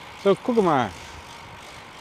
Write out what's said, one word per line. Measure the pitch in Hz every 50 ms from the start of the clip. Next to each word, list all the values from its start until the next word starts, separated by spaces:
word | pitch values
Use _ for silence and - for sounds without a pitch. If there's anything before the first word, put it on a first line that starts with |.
| - - - -
So, | - 202 185 -
guck | - - 233 226
mal. | 190 170 151 131 117 95 - - - - - - - - - - - - - - - - - - - - - -